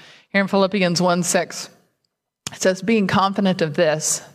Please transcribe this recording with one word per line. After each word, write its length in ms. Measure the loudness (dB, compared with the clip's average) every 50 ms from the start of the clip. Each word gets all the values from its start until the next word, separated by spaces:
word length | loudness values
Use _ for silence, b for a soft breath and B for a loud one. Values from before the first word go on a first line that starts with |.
| B B B B B B
Here 120 | -2 -2
in 60 | 0
Philippians 540 | 2 2 2 2 2 2 0 0 0 0 2
one 220 | 2 2 2 0 0
six, 460 | 0 0 0 0 -2 -8 -14 -14 -16 _ _ _ _ _ _ _ _ _ _ _ _ _ _ -18 -16
it 100 | -8 -2
says, 200 | 0 0 0 0
"Being 260 | 0 0 2 2 2
confident 540 | 2 0 0 0 0 0 0 0 0 0 0
of 140 | -2 -2 0
this, 460 | 0 0 2 0 -2 -2 -4 -6 -6 -8 -14